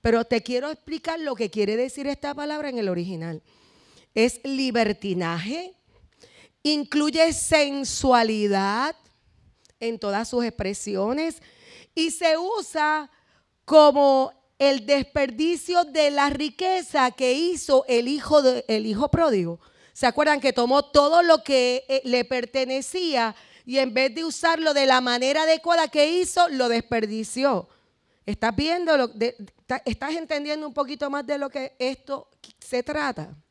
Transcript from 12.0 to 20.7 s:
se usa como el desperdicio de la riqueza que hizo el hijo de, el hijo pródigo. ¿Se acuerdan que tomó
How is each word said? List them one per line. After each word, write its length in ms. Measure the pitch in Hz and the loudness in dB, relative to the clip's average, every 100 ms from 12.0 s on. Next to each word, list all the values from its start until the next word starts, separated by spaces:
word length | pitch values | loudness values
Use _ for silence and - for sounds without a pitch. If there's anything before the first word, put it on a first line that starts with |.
| 330 | -4
se 260 | - 330 320 | 0 0 0
usa 720 | 370 440 277 320 302 311 285 _ _ _ _ _ | -2 -6 -6 -2 -2 -2 -6 _ _ _ _ _
como 680 | - 311 302 285 277 269 262 _ _ _ | 6 8 8 6 4 4 0 _ _ _
el 280 | 277 269 208 | 0 0 0
desperdicio 1000 | 277 262 294 269 220 320 349 - 349 | 0 0 -2 -2 -2 -2 -2 0 0
de 280 | 311 302 294 | 2 2 2
la 180 | 285 285 | 2 0
riqueza 800 | 285 302 - 370 370 - 294 254 | 0 -6 -4 -2 -2 -2 0 0
que 220 | - 254 | 0 0
hizo 520 | 269 349 330 - 269 262 | 0 0 -4 2 2 4
el 180 | 240 240 | 0 0
hijo 360 | 294 - 302 | -4 4 4
de, 220 | 262 247 - | 4 0 -2
el 180 | 220 220 | -2 -2
hijo 240 | 208 285 | -2 0
pródigo. 480 | - 320 202 170 170 _ _ _ | 2 2 2 -2 -8 _ _ _
¿Se 140 | - 247 | -2 0
acuerdan 340 | 285 302 294 | 2 2 2
que 120 | 269 | 0
tomó 320 | 254 240 | 0 2